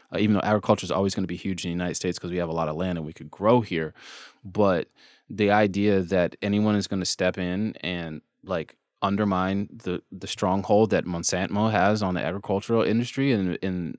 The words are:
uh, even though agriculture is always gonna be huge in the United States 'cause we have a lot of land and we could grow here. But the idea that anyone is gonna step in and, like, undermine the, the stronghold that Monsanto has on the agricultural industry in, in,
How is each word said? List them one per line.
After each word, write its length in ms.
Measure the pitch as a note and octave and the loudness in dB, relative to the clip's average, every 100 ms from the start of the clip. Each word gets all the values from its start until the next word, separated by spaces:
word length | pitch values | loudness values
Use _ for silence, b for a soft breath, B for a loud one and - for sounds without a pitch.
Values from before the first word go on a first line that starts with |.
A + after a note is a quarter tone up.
| B | B
uh, 40 | F2 | 0
even 160 | G#2 | 2
though 80 | G2+ | 2
agriculture 420 | - G#2+ - G#2+ | 2 0 2 0
is 60 | F2+ | 2
always 240 | D2+ G2 | 0 0
gonna 120 | - F#2 | 0 -4
be 100 | F2 | -4
huge 280 | G2 F2+ | -6 -4
in 60 | F2+ | -4
the 20 | |
United 220 | F2 F2+ | -4 -4
States 240 | D2+ F#2 F2 | -2 -4 -4
'cause 120 | F2 | -4
we 60 | F2 | -4
have 100 | E2+ | -2
a 60 | |
lot 140 | E2 D#2+ | -2 -2
of 80 | D#2 | -2
land 220 | F#2 E2+ | -2 -4
and 80 | D#2 | -6
we 60 | |
could 180 | - D2+ | -12 -18
grow 300 | - G#2 B2 | -2 4 4
here. 340 | G#2+ E2 D#2 B B B B B | 4 -2 -4 B B B B B
But 440 | G2+ F#2+ G2+ F2 - b b b b | -6 2 4 4 -2 b b b b
the 220 | G2+ G2+ | 0 4
idea 520 | G#2 G#2+ G2+ G#2 G2 | 6 4 2 2 2
that 340 | F2 F#2 F2 - | 2 2 2 0
anyone 340 | G2+ G#2 G#2+ G#2 | 0 2 4 2
is 100 | F#2+ | 0
gonna 180 | F#2+ | -4
step 340 | F2+ - F#2 F#2 | -4 0 -2 0
in 360 | F2+ F#2 G#2+ - | -4 -2 -4 -6
and, 420 | F2 F2 E2 D#2 - _ | -8 -6 -8 -12 -16 _
like, 320 | F#2 F2+ D2+ _ _ _ | -6 -6 -6 _ _ _
undermine 640 | G2 G2+ G#2 F#2 F#2 G2 G#2+ | -2 0 2 2 0 -2 -4
the, 320 | A2+ - F2 - | -8 -6 -6 -8
the 160 | F#2 F#2 | -14 -10
stronghold 640 | - F#2+ G2 F#2+ G#2 A2 | -2 0 0 4 4 4
that 140 | F#2+ | 2
Monsanto 640 | F2+ E2+ E2 F2+ F#2+ G2+ A2 | 0 -4 -2 -2 -2 0 2
has 320 | G#2 G2 G#2+ | 4 2 2
on 120 | G2 | 0
the 100 | F#2 | -2
agricultural 580 | C#2 G2 - G2+ - A2+ | -4 -6 -4 -4 0 0
industry 500 | F2 A2+ A#2+ - C#3 | 2 0 -2 -2 0
in, 240 | A2+ F#2 - | 2 0 -2
in, 400 | F#2+ F2+ E2 | -4 -4 -6